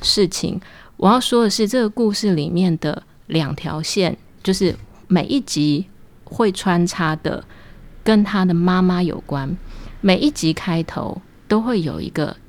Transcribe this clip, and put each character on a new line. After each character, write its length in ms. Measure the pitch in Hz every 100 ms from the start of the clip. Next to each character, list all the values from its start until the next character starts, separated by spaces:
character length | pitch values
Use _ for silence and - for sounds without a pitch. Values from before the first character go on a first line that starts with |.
事 240 | - - 185
情。 340 | - 165 180 - - - -
我 120 | 185
要 120 | 247
说 240 | - 240
的 60 | 220
是， 180 | - 208
这 120 | 254
个 80 | 220
故 240 | 233 220
事 220 | 202 208
里 160 | 165 151
面 260 | 175 185 160
的 220 | 151 151 - - -
两 260 | 160 143
条 260 | 143 165 151
线， 360 | 160 208 175 165 - -
就 100 | -
是 220 | 190 185 - - - -
每 180 | 180 -
一 140 | 269
集 460 | - 143 147 143 190 - - -
会 260 | - - 220
穿 340 | 185 - 170
插 300 | 175 - 160
的 300 | 156 160 - - - - - - -
跟 220 | - 214
他 200 | 202 202
的 80 | 185
妈 300 | 170 180 185
妈 180 | 185 180
有 220 | 175 -
关， 320 | - 143 135 180 - - - -
每 160 | 202 185
一 120 | 294
集 240 | - 160
开 300 | 160 - 165
头 400 | 165 - - 180 - - -
都 140 | 214
会 200 | 233 226
有 200 | 160 82
一 80 | -
个 260 | - 147 -